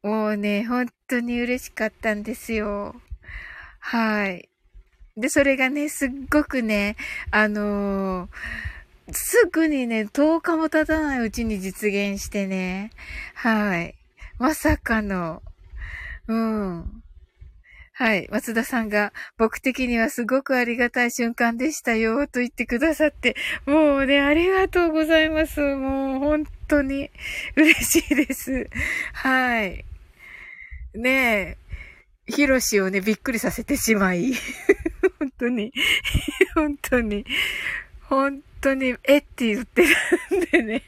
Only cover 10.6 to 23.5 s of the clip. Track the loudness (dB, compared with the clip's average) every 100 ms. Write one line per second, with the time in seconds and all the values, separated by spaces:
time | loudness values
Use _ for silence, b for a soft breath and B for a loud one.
10.6 | 2 2 2 0 0 0 -2 -2 -4 -2
11.6 | -6 -4 -2 0 -2 -4 -6 -4 -2 -2
12.6 | -4 -6 -10 B B B B -4 0 2
13.6 | 0 -2 -4 -12 _ _ B B -2 2
14.6 | 2 2 0 -2 0 -4 -4 -8 -16 -20
15.6 | -18 B B B B B -4 -2 0 -2
16.6 | -4 -6 -10 -14 -20 -20 -20 _ -20 -20
17.6 | B B B -2 0 0 -2 -6 -2 -4
18.6 | -2 -2 0 0 -2 B B _ -2 0
19.6 | -4 -2 0 2 0 0 0 0 2 0
20.6 | 0 0 0 2 0 0 -4 2 0 2
21.6 | -2 -2 -2 2 2 0 0 -2 -4 -4
22.6 | -4 2 2 4 0 2 -2 0 B